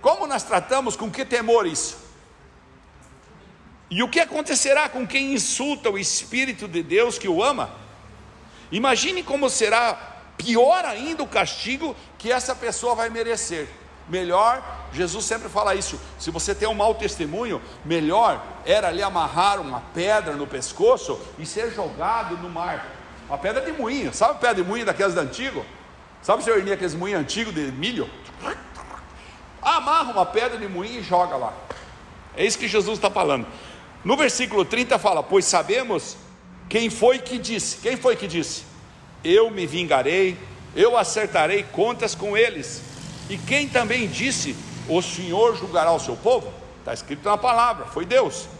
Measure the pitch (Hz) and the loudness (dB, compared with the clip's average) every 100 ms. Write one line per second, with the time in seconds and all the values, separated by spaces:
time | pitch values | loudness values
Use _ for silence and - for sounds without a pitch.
0 | 254 370 302 262 - - 269 262 254 - | 4 4 2 -2 0 -2 2 0 0 -4
1 | 220 - 269 240 226 233 185 151 - - | -6 -6 -2 -2 4 4 4 -2 -6 -8
2 | - - - - - - - - - - | -18 -20 -20 -20 -20 -20 -20 -20 -20 -20
3 | - - - - - - - - - 165 | -20 -20 -20 -20 -20 -20 -20 -20 -10 -4
4 | 240 320 330 294 294 285 277 277 294 254 | 0 2 2 0 -2 0 4 4 4 -2
5 | 226 269 269 269 - - 269 285 233 196 | -2 -2 0 -2 -2 -2 -2 0 -2 -2
6 | 190 - - 240 269 220 208 165 160 180 | -2 -4 -4 -4 -2 -4 -6 -6 0 2
7 | 240 - 196 170 240 269 117 - - - | 2 0 -2 2 2 2 -4 -8 -20 -20
8 | - - - - - - - 185 262 247 | -20 -20 -20 -20 -20 -20 -6 -2 2 2
9 | 302 359 - 269 262 - 214 226 240 196 | 0 -4 -2 0 0 2 2 4 2 0
10 | - - - - 190 233 254 370 330 214 | -8 -18 -20 -10 0 6 8 6 2 -4
11 | 277 320 269 220 180 - - 262 311 240 | -6 -4 -2 0 0 -2 -6 -4 -4 -8
12 | - - 220 247 247 254 240 - 240 226 | -14 -12 -2 -2 0 -4 -4 -4 -2 0
13 | 226 226 226 226 - 170 143 - - - | -2 -2 -2 -2 -4 -6 -8 -12 -20 -20
14 | - 175 180 180 220 262 - - - 131 | -8 -4 0 4 4 2 -4 -14 -12 -4
15 | 175 190 - 226 220 175 208 196 - 143 | -4 -2 -4 -4 -4 -2 0 0 -2 -8
16 | - - - 165 175 196 214 214 208 220 | -14 -10 -8 -4 -4 -2 -2 2 2 2
17 | 214 - 156 175 240 147 - - 147 170 | -2 -4 -4 -4 -4 -6 -8 -14 -2 0
18 | 151 190 226 135 - - - 202 190 170 | 2 4 4 2 -4 -12 2 2 2 0
19 | 196 175 151 135 196 202 151 123 - - | -2 0 0 2 2 2 -4 -8 -8 -4
20 | 180 214 170 143 143 139 - - 208 254 | 2 2 2 -6 -6 -6 -8 2 4 4
21 | - 123 - - 156 202 233 208 175 - | 2 -6 -8 -14 -10 -6 -4 -4 -6 -2
22 | 170 233 165 170 175 165 175 156 - - | -2 0 -2 -8 -8 -6 -6 -6 -10 -16
23 | - - - 139 185 240 269 311 226 269 | -18 -20 -8 -4 -2 -2 -4 -4 -4 -2
24 | 185 - 226 294 247 208 180 226 214 175 | -4 2 2 4 2 2 0 -2 -2 2
25 | 202 175 143 - 262 185 110 - - - | 2 2 -2 -4 -6 -6 -10 -16 -20 -20
26 | - - - 220 220 220 190 196 180 156 | -20 -16 0 0 4 2 2 -2 -2 -4
27 | 185 196 139 - 226 165 143 127 185 240 | -4 -2 -2 -4 -4 -4 -4 -4 -4 -4
28 | - - - - - 427 - - - - | -6 -8 -18 -12 -10 -10 -14 -18 -16 -16
29 | - - - - - - - 320 262 214 | -18 -20 -20 -20 -20 -4 2 2 4 2
30 | 262 214 180 214 247 233 202 180 202 240 | 2 2 2 2 0 -2 -6 -6 -6 -8
31 | 170 175 180 135 120 - - - - - | 0 2 2 0 -4 -8 -14 -16 -16 -20
32 | - - - - 208 - 233 208 196 220 | -20 -20 -16 -2 0 0 0 0 0 0
33 | 202 202 165 135 113 - - - - - | 0 2 2 0 -2 -12 -18 -20 -20 -12
34 | 175 277 285 - 254 208 180 226 247 233 | 0 4 4 2 0 2 2 0 2 2
35 | 208 170 143 196 - 180 151 226 254 180 | 4 2 4 4 4 2 2 0 0 -2
36 | - - - - - - - 220 233 - | -4 -16 -20 -20 -20 -20 -2 0 0 4
37 | 220 262 254 254 190 220 - - 226 254 | 4 4 0 -6 -4 -4 -4 -4 -4 2
38 | - 226 202 165 151 - - - - - | 2 2 0 -4 -4 -6 -12 -20 -20 -20
39 | - - 156 190 226 208 165 156 170 139 | -20 -8 4 6 6 2 -4 -4 2 4
40 | 131 180 190 180 - - - - 214 240 | 4 2 2 0 -12 -16 -12 4 6 6
41 | 190 - 214 180 156 202 170 151 214 240 | 2 0 0 2 4 2 -2 0 0 2
42 | 226 165 202 208 233 190 - - - - | -4 -4 -2 4 4 2 -10 -12 -14 -14
43 | - - - 196 - 269 294 254 226 247 | -14 -14 -10 -10 -2 0 2 0 2 0
44 | 214 127 139 - 147 120 - - 120 160 | -2 -2 -2 -2 -4 -6 -10 -14 0 0
45 | 175 - 180 175 233 226 - 170 160 165 | 0 -6 -4 4 4 4 0 2 4 2
46 | - - 220 247 - - - - - 117 | 0 -2 4 2 2 -14 -18 -14 -8 -8
47 | - 147 202 208 254 233 240 226 - - | -8 -6 0 2 4 4 4 2 -4 -6
48 | 175 247 196 - - - | 2 4 4 -2 -12 -16